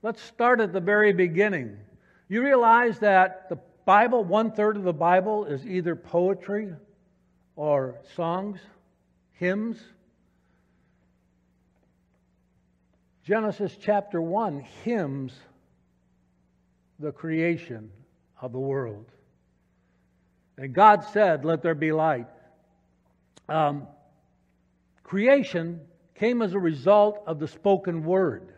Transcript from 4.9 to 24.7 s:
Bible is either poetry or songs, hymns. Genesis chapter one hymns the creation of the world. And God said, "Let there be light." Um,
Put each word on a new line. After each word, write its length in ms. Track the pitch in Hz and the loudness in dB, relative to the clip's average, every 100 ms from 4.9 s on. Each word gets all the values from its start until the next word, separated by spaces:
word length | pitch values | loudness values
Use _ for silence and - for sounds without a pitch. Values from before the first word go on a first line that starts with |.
Bible 540 | 151 170 185 196 214 180 | 0 4 4 2 -4 -4
is 200 | 139 139 | -8 -6
either 300 | 185 175 170 | -6 -4 -6
poetry 800 | - 170 180 190 - 202 214 156 _ _ _ _ _ _ _ - | -4 -2 0 -2 -6 -8 -8 -14 _ _ _ _ _ _ _ -8
or 440 | 151 143 131 123 - | -2 0 -2 -10 -18
songs, 440 | - 165 175 202 190 - _ _ _ _ _ _ | -6 -4 -4 -6 -12 -18 _ _ _ _ _ _
hymns. 500 | _ 180 196 220 226 - _ _ _ _ _ _ _ _ _ _ _ _ _ _ _ _ _ _ _ _ _ _ _ _ _ _ _ _ _ _ _ _ _ | _ -4 -2 -6 -10 -16 _ _ _ _ _ _ _ _ _ _ _ _ _ _ _ _ _ _ _ _ _ _ _ _ _ _ _ _ _ _ _ _ _
Genesis 540 | - 214 214 - 196 - | -4 -2 -2 -4 -8 -6
chapter 400 | - 208 202 175 | -2 -2 -2 -6
one 400 | 165 196 220 143 131 - | -4 -2 -4 -6 -14 -12
hymns 480 | - 233 156 135 131 - - _ _ _ _ _ _ _ _ _ _ _ _ _ _ _ | -6 -4 -4 -6 -10 -14 -20 _ _ _ _ _ _ _ _ _ _ _ _ _ _ _
the 140 | 147 | -12
creation 800 | 147 165 160 165 165 - 117 107 98 _ _ _ _ | -10 -6 -2 -2 -4 -8 -16 -16 -20 _ _ _ _
of 120 | 131 | -12
the 60 | 123 | -8
world. 480 | 135 135 123 104 110 _ _ _ _ _ _ _ _ _ _ _ _ _ _ - | -6 -6 -8 -12 -20 _ _ _ _ _ _ _ _ _ _ _ _ _ _ -16
And 160 | 135 | -8
God 300 | 127 214 208 | 6 8 8
said, 400 | - 202 214 156 | 2 0 2 2
"Let 180 | 147 165 | -2 -2
there 120 | 170 | -2
be 180 | 156 156 | -2 -2
light." 340 | 156 160 135 113 - _ _ _ _ _ _ _ _ _ _ - | 0 0 -2 -6 -18 _ _ _ _ _ _ _ _ _ _ -6
Um, 380 | 156 151 143 139 - _ _ _ _ _ _ _ | -2 0 -2 -12 -20 _ _ _ _ _ _ _